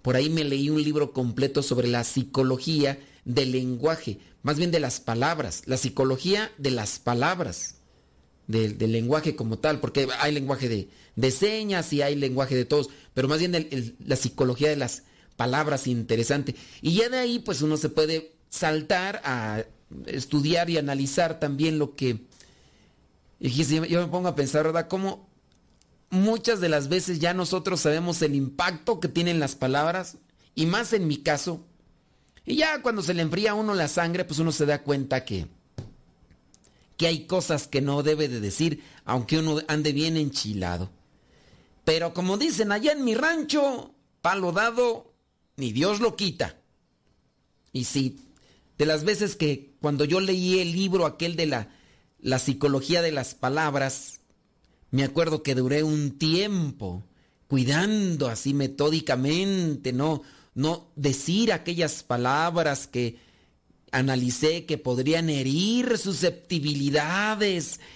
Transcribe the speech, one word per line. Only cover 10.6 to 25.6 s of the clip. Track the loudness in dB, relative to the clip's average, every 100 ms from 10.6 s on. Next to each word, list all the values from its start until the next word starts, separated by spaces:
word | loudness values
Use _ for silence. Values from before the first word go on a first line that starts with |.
| -2
de, | -2 -6 -14 -14
de | 0 0
señas | 4 2 2 0 -2 0
y | 0
hay | 2
lenguaje | 2 0 0 0
de | 0
todos, | 2 2 0 -8 -8
pero | -2 0
más | 2
bien | 2
el, | 0 -2
el, | -4 -6 -10
la | -4 -2
psicología | -2 0 0 2 2
de | 2
las | -4 -6 -14 _ -20 -4
palabras, | 0 0 0 -2 -2
interesante. | -2 0 0 2 0 -2 -8 -14 -6
Y | 0
ya | 2 2
de | 0
ahí, | 0 -2
pues, | -4 -2
uno | 0 0
se | 0
puede | 0 0 0 -6 _ _
saltar | -4 0 0 0 0 0 -6
a | -4 -2 -2 -4 -6 -12 _ -16 -8
estudiar | -8 -2 0 2 0 2
y | 0
analizar | 0 -2 -2 0 0 0
también | -4 0 0 2
lo | -2 -2
que, | -2 -2 -8 -20 -20 _ _ _ _ _ _ _ _ _
y | -2
yo, | 0 2 0
yo | 2 0
me | 0
pongo | -2 -2
a |
pensar, | 0 0 2
¿verdad? | 2 0 -2
Cómo | -2 -4 -6 -16 _ _ _